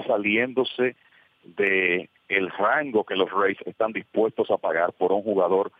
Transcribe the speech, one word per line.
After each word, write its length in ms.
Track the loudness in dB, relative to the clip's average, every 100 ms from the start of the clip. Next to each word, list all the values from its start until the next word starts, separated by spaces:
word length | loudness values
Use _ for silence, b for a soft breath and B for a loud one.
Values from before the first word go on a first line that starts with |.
saliéndose 920 | -2 -2 0 0 0 -2 -2 -2 -4 -4 b b b _
de 680 | -14 -2 0 2 2 0 -4 _ -4
el 220 | -2 -2
rango 540 | 0 0 0 0 -2
que 120 | 0 0
los 140 | 0
Rays 280 | 2 0 0
están 280 | -6 -4 -4
dispuestos 580 | -4 -6 0 0 0 -2
a 80 | 0
pagar 340 | 0 0 0
por 200 | 0 0
un 100 | 0
jugador 500 | 0 2 2 2 0